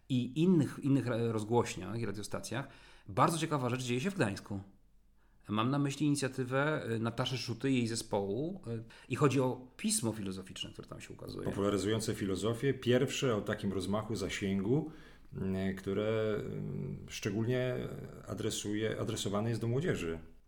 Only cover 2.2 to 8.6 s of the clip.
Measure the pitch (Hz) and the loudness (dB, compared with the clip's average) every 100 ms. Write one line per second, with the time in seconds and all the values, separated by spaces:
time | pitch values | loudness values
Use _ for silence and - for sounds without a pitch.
2.2 | 98 92 - 123 - - - - 107 98 | -6 -6 -4 -6 -6 -12 -20 -20 -4 4
3.2 | 151 160 160 147 123 127 123 123 190 190 | 4 4 0 0 0 0 0 0 0 2
4.2 | 107 98 - 98 - - - - - - | 0 0 -6 -8 -8 -20 -20 -20 -20 -20
5.2 | _ - - 107 123 143 143 139 147 143 | _ -14 -2 0 2 2 0 2 2 2
6.2 | 127 131 123 135 151 147 113 113 117 117 | 0 -2 0 2 2 0 -2 0 0 0
7.2 | 120 123 - 113 139 127 113 113 - 101 | -2 -2 -4 -2 2 2 2 -2 -2 -2
8.2 | 98 113 165 196 | 0 -2 -4 -6